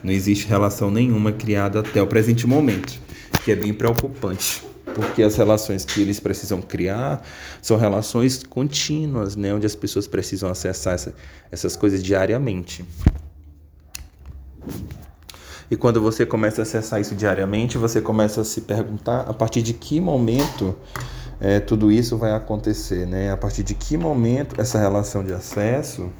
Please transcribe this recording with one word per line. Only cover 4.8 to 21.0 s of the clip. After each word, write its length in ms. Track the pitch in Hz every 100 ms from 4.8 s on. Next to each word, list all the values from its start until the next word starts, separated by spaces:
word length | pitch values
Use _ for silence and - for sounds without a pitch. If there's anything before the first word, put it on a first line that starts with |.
| -
porque 300 | - 107 -
as 120 | 107 104
relações 480 | 104 107 - 95
que 160 | - -
eles 200 | 101 101
precisam 420 | 98 98 95 95
criar 640 | 98 85 87 104 135 143 - - - -
são 160 | - 110
relações 680 | 107 98 110 120 127 127
contínuas, 920 | - - 143 143 - 151 151 131 98 104
né? 160 | 101
Onde 140 | 104 104
as 100 | -
pessoas 320 | 101 - -
precisam 420 | 98 92 98 95
acessar 440 | 92 92 90 95
essa, 200 | 90 - - - - -
essas 240 | 85 92 -
coisas 280 | 104 98
diariamente. 800 | 92 98 95 117 139 92 87 - 87 - - - - - - - - - - - - - - - - - - - - - - - - - - - -
E 40 | 117
quando 260 | 123 113
você 220 | 107 110 117
começa 360 | 113 107 107
a 20 |
acessar 360 | 110 113 107 107
isso 160 | 104 101
diariamente, 640 | 104 92 98 107 117 127
você 220 | 113 117
começa 400 | - 110 107 107
a 20 |
se 180 | 107 -
perguntar 600 | - 107 110 107 - 123
a 120 | 131
partir 280 | 113 113 -
de 120 | 113
que 280 | 120 - 147
momento, 760 | 180 143 117 120 143 - 95 95 - -